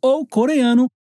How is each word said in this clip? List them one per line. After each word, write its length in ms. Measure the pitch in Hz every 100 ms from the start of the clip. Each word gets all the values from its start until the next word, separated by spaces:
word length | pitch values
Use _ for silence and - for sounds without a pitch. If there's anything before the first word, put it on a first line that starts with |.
ou 240 | 262 294 254
coreano 600 | 214 254 302 240 240 254 _